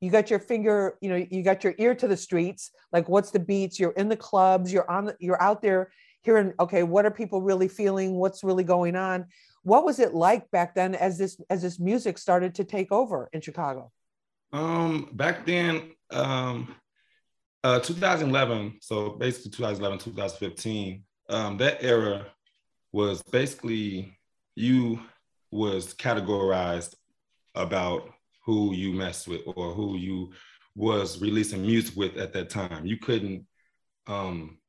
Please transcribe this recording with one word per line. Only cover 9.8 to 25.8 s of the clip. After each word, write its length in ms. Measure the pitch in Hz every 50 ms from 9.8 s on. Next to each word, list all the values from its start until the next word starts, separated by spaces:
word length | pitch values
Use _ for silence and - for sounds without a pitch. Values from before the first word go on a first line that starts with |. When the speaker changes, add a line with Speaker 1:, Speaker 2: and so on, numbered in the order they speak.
| 330
Speaker 1:
was 160 | 330 254 254
it 140 | 240 - 170
like 360 | 165 165 185 240 214 - _
back 240 | - 175 175 175 -
then 200 | 185 185 185 190
as 220 | - 175 190 180
this, 240 | 165 196 190 - - - -
as 140 | 196 185 175
this 160 | 185 175 175
music 400 | 175 185 226 247 240 214 170 -
started 380 | - - 180 180 180 185 175
to 80 | - 190
take 260 | - 214 196 190 -
over 380 | 202 220 262 220 185 135 123 - -
in 80 | 160
Chicago? 520 | 156 160 - 175 160 143 131 131 123 123 _ _ _ _ _ _ _ _ _ _ _ _ 143
Speaker 2:
Um, 580 | 143 160 165 170 170 165 165 160 151 - - 131
back 340 | 104 147 170 175 - -
then, 460 | 160 180 175 175 170 160 160 160 - - _ _ _
um, 640 | - 135 135 135 131 131 127 127 123 120 120 120 - - _ _ _ _ _ _ _ _ _ _ _ _ _ _ _ _ -
uh, 180 | 131 123 123
two 140 | - - 170
thousand 340 | 175 196 185 180 156 156 135
eleven, 500 | 131 135 131 120 117 107 104 104 - -
so 300 | - - 110 107 104 104
basically 400 | - - 127 127 123 - - 104
two 120 | - - 120
thousand 200 | 107 101 95 101
eleven, 160 | 98 98 95
two 140 | - 117 101
thousand 260 | 101 101 95 - -
fifteen, 640 | 104 90 85 - - 113 110 107 101 95 92 98 - _ _ _ _ -
um, 280 | 101 113 110 101 101
that 260 | 98 127 143 147 - 131
era 440 | 127 120 113 107 104 101 98 98 - - _ _ _ _ _ _ _ _ _ _ _ -
was 300 | 104 104 101 95 85 -
basically 960 | - - 127 135 135 - - - 123 113 110 107 104 95 92 95 95 - _ _ _ _ _ _ _ _
you 460 | - 113 123 127 127 123 117 113 113 - - _ _ _ _ _ _ _ _
was 440 | 107 104 107 104 95 92